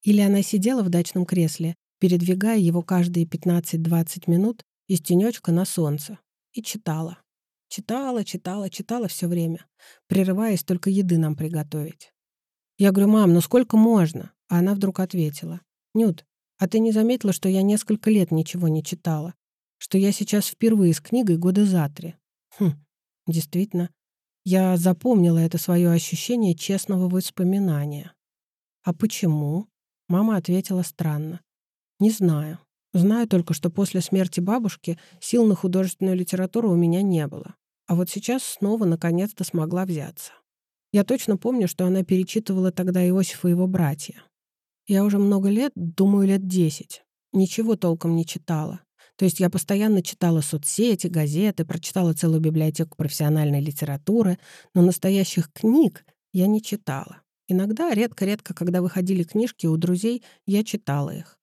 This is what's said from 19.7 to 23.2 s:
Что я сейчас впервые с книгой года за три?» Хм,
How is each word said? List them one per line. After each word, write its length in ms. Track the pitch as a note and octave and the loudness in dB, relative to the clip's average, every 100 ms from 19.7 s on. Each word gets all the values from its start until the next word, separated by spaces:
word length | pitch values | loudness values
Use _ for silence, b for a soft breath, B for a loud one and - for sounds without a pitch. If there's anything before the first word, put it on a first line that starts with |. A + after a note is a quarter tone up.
| _ | _
Что 200 | - F#3+ | -4 0
я 140 | G3+ | 2
сейчас 360 | G3 G#3 G#3 G3 | 0 0 -2 -2
впервые 460 | - A3+ A3+ F3+ | 0 2 4 4
с 80 | D#3+ | 2
книгой 360 | - A#3+ A3 E3+ | -2 -2 2 2
года 280 | F3 F#3 G#3 | 2 2 2
за 240 | F#3 D3 | 2 -2
три?» 260 | D3 E3+ - _ _ _ - | -6 -16 -16 _ _ _ -2
Хм, 140 | G3 D3 _ _ _ _ | -2 -2 _ _ _ _